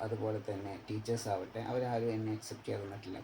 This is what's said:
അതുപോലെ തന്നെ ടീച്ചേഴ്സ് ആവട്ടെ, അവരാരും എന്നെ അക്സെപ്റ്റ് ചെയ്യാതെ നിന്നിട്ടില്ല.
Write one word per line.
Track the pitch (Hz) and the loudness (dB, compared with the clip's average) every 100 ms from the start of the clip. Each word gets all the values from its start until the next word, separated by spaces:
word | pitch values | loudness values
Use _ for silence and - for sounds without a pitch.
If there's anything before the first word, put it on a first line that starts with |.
അതുപോലെ | 110 107 107 107 101 | 0 2 2 0 0
തന്നെ | 95 98 92 - | -2 -4 -6 -4
ടീച്ചേഴ്സ് | 107 107 117 - | -2 0 0 2
ആവട്ടെ, | 98 92 113 | 0 0 -4
അവരാരും | 113 123 123 117 117 | 0 2 4 4 4
എന്നെ | 110 110 | 2 2
അക്സെപ്റ്റ് | 110 - 123 - | 0 -4 -6 -2
ചെയ്യാതെ | 104 101 | -2 -2
നിന്നിട്ടില്ല. | 104 95 95 | -6 -6 -6